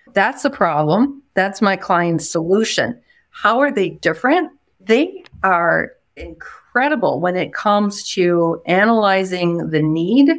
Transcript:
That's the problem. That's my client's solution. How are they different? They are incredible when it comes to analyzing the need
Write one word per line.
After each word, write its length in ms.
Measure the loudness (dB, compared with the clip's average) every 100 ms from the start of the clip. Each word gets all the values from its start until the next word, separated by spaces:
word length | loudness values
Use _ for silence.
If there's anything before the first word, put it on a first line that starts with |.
| _
That's 320 | -2 -2 -2
the 60 | -4
problem. 720 | 0 0 0 2 2 0 -4 -6
That's 260 | -2 -2 0
my 140 | 0
client's 560 | 0 2 2 2 -2 -2
solution. 720 | -4 0 0 0 -2 -4 -6 _ _ _
How 280 | -4 0 2
are 140 | 0
they 160 | 0 -4
different? 640 | -2 -4 -2 0 0 0 -8 _ _
They 460 | 0 2 0 -6 -20 -4
are 480 | 0 2 2 0 -2 -10 _ -18
incredible 1040 | -18 -18 -20 -20 _ -2 0 0 -2 -2
when 140 | -2
it 180 | -4 -6
comes 560 | -4 0 2 0 -4 -6
to 520 | 0 2 2 0 -2 0
analyzing 1040 | 2 2 2 2 0 -2 -2 -2 -2 -2
the 120 | -2
need 480 | 0 0 2 4 4